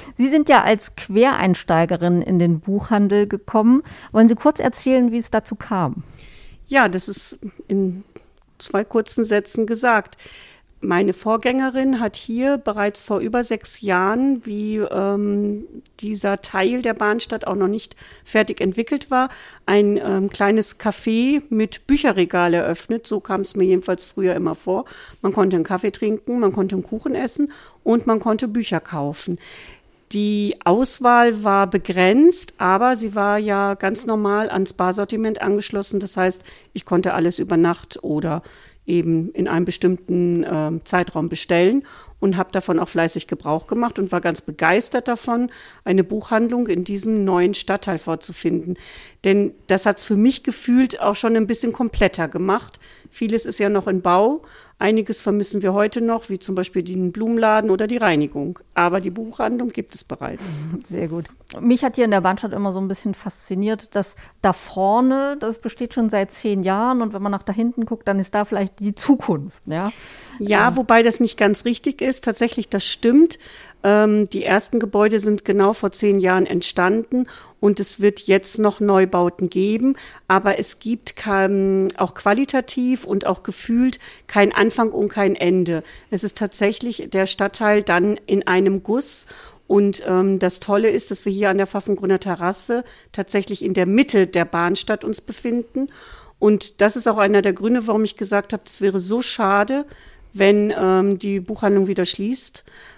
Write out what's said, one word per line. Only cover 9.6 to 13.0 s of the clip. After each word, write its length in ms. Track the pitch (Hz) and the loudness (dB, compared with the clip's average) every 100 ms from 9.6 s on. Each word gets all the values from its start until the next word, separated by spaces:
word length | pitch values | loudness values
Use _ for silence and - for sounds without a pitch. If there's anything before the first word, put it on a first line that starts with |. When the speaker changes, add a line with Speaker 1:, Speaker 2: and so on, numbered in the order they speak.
| 220 | -2
Speaker 2:
gesagt. 520 | 226 247 220 - - - - - - _ _ - | 0 2 0 -2 -14 -20 -20 -20 -20 _ _ -2
Meine 280 | 175 196 | 0 0
Vorgängerin 880 | 190 214 220 254 262 262 254 269 247 | -2 -2 0 0 0 0 0 0 0
hat 160 | 220 - | -2 -6
hier 400 | - 233 269 277 | -8 -2 0 0
bereits 440 | 226 208 208 208 | -2 -2 -2 -2